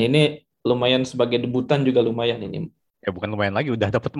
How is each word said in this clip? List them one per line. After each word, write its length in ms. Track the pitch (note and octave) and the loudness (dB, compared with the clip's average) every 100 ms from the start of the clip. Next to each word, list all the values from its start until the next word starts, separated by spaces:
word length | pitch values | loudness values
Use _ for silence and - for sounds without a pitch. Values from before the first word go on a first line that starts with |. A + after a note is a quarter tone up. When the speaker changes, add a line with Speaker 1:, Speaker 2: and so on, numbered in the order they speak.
Speaker 1:
ini 400 | A#2 D3+ D3 D3+ _ _ A2+ | 2 4 2 0 _ _ -2
lumayan 400 | B2 B2 B2+ B2+ | 2 2 2 0
sebagai 320 | B2+ A#2+ B2 | -2 0 0
debutan 480 | B2+ B2+ B2 C#3+ C3 | -2 -4 0 2 2
juga 160 | B2 | 2
lumayan 400 | A#2 A#2 A#2 A2+ | 2 0 -2 -4
ini. 240 | G2 - - _ _ _ | -6 -8 -10 _ _ _
Speaker 2:
Ya, 160 | G2 F#2 | -8 -6
bukan 160 | G2+ | -6
lumayan 240 | G#2+ G2+ G2+ | -2 0 0
lagi, 160 | D3+ | -2
udah 160 | A2+ G2+ | 0 0
dapet 240 | A#2 - | 0 -2